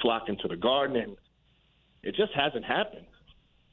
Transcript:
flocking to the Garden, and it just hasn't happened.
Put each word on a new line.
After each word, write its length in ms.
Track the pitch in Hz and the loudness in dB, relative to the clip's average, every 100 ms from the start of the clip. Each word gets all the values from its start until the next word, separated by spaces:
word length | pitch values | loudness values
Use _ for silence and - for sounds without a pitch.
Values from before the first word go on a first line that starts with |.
flocking 340 | 123 113 - 98 | 2 2 0 -4
to 60 | 92 | -4
the 80 | 85 | 0
Garden, 400 | 113 139 139 123 | 2 4 2 0
and 200 | 104 98 _ _ _ _ _ _ _ _ | -4 -10 _ _ _ _ _ _ _ _
it 140 | 101 98 | -4 0
just 180 | 208 | 0
hasn't 320 | 143 143 120 - | 2 0 0 -2
happened. 400 | 143 214 - - - - - _ _ _ | 0 -2 -8 -20 -20 -20 -20 _ _ _